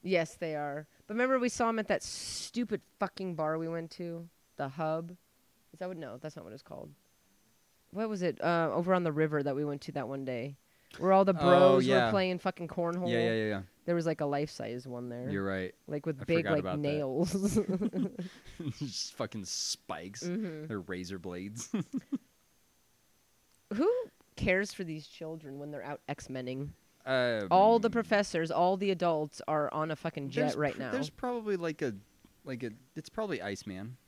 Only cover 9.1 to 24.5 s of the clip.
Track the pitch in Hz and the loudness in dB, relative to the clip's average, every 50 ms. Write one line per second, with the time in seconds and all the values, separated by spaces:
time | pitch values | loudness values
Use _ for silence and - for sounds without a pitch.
9.1 | 151 147 156 156 151 147 139 143 135 135 151 147 143 143 - - 151 147 131 110 | 2 2 2 2 2 2 0 0 0 0 -2 -2 -4 -6 -8 -8 -6 -4 -4 -4
10.1 | 135 139 135 131 127 120 117 139 139 - _ _ _ _ _ _ - - 160 185 | -6 -6 -4 -4 -4 -4 -6 -8 -10 -14 _ _ _ _ _ _ -10 -2 4 6
11.1 | 190 190 196 190 190 165 147 175 180 180 180 185 - - 131 127 131 131 123 117 | 6 8 8 6 4 4 8 8 10 10 10 10 10 8 8 6 6 6 6 6
12.1 | 214 196 185 185 185 175 - 190 180 - 175 160 - - 170 170 170 180 180 175 | 4 4 2 2 0 0 -2 -4 -4 -4 -8 -8 -2 -2 -2 0 0 -2 0 0
13.1 | 120 117 117 117 113 113 110 107 104 98 95 - _ _ _ - 175 170 165 165 | 2 2 4 4 2 2 2 0 0 -2 -4 -8 _ _ _ 0 0 2 2 0
14.1 | 160 - 151 143 143 143 147 151 - - - 107 117 123 123 139 123 120 123 123 | 0 0 0 0 0 0 -2 -2 -4 -8 -8 -6 -6 -8 -8 -8 -10 -8 -8 -8
15.1 | 120 120 123 127 98 98 98 98 95 95 92 92 - _ _ - 151 147 - 165 | -8 -6 -4 -2 -2 -2 0 0 0 0 -2 -4 -6 _ _ -6 -6 -4 -2 -4
16.1 | 156 131 135 - 165 165 170 - - 151 147 - - - 147 143 147 151 147 131 | -4 -4 0 2 2 2 4 4 2 2 2 0 -2 0 0 0 0 0 -2 -2
17.1 | 131 143 170 165 165 196 190 208 - 214 208 - 190 180 202 226 - 190 185 190 | 0 0 0 2 0 0 0 2 2 2 2 2 0 -2 -2 -2 -2 -2 -4 -4
18.1 | - - 175 180 - - - - - - 170 147 117 - 151 135 98 - - - | -4 -8 -12 -12 -12 -16 -20 -20 -14 -8 -8 -8 -6 -6 -6 -6 -6 -6 -8 -8
19.1 | - - 123 101 - 110 95 87 - - - - - - _ _ - 78 85 95 | -6 -6 -6 -6 -6 -8 -8 -6 -6 -6 -4 -4 -6 -6 _ _ -10 -8 -8 -10
20.1 | 104 123 - 175 175 214 220 185 160 156 151 156 113 101 90 85 95 90 92 87 | -12 -8 -6 -4 -4 -4 -4 -4 -6 -8 -8 -6 -6 -6 -4 -4 -6 -6 -6 -6
21.1 | 98 92 85 95 87 90 92 101 107 117 113 - - 214 170 - - 269 - _ | -8 -8 -8 -8 -8 -6 -8 -8 -8 -10 -12 -4 -4 -4 -4 -2 -6 -10 -8 _
22.1 | - - _ _ _ _ _ _ _ _ _ _ _ _ _ _ _ _ _ _ | -8 -8 _ _ _ _ _ _ _ _ _ _ _ _ _ _ _ _ _ _
23.1 | _ _ _ _ _ _ _ _ _ _ _ _ 214 208 294 392 480 508 480 - | _ _ _ _ _ _ _ _ _ _ _ _ -2 2 2 2 2 2 -2 -6
24.1 | _ _ - _ _ - - 214 | _ _ -20 _ _ -4 0 2